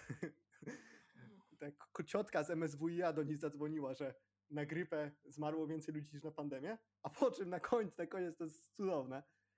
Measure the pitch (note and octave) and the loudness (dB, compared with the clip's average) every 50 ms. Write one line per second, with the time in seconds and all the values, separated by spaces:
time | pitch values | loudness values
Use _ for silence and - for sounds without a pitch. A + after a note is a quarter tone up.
0 | - - A#2+ - - D3+ - _ _ _ - - D#3 - - - - - - - | -8 -8 -4 -4 -4 -4 -4 _ _ _ -20 -12 -10 -10 -10 -10 -12 -18 -20 -20
1 | - - _ - B2+ A2+ - - - _ - - D3 D3 D3 - - - - - | -20 -20 _ -18 -18 -18 -18 -20 -20 _ -12 -10 -8 -8 -8 -10 -18 -8 -6 -6
2 | E3+ - - G3+ G3+ G#3 - D#3+ D3+ - E3+ D#3+ E3 D3+ C#3+ C#3 D#3+ E3+ E3+ E3+ | -2 2 2 2 2 4 2 2 2 4 2 2 2 0 0 0 0 0 2 4
3 | F3+ E3 D3+ D#3 D3 C#3+ D#3 C#3+ E3 D3+ C#3+ C#3+ D3+ D3+ D#3 D3+ C#3 C3 C3+ - | 2 4 4 2 2 2 0 0 0 -2 0 0 -2 0 0 0 0 -2 -2 -2
4 | C#3+ C3 B2 - _ _ _ _ _ _ D3 D3 D3 D3 D#3+ E3+ F3 - E3 D3+ | -2 -4 -4 -8 _ _ _ _ _ _ -2 -2 0 0 0 0 0 2 2 2
5 | D3+ D3 D3 - _ C#3 C#3 D3 D3+ D3+ D#3 D#3+ D#3 D3 D#3+ D#3 D3+ - D#3 D3+ | 2 0 -4 -10 _ -12 -6 -2 0 2 2 2 2 2 0 -2 -2 -2 -4 -4
6 | D3 - D3 C#3+ D#3 D#3 D3+ - D3 C#3+ C3+ C3 C#3 F#3+ A3+ A3 - _ _ _ | -4 -6 -10 -8 -6 -6 -4 -4 -4 -2 -2 -2 -2 -4 -4 -4 -8 _ _ _
7 | - D3 - - C#4 A#3+ A#3 - G4 F3 F3+ E3+ - - B3 A#3 G#3+ F#3 - - | -6 -6 2 4 4 4 6 2 -2 -2 0 -2 2 4 4 4 4 2 0 -2
8 | E3+ E3 - F#3+ F3+ E3+ D#3+ - E3+ D#3 - - - - - - G3 F#3+ F3 C#3+ | -2 -2 0 0 0 -2 -2 -2 -4 -4 -4 -10 -18 -16 -4 0 2 2 2 2
9 | C3 B2+ C3 C#3 - - _ _ _ _ _ | 0 0 -4 -6 -8 -10 _ _ _ _ _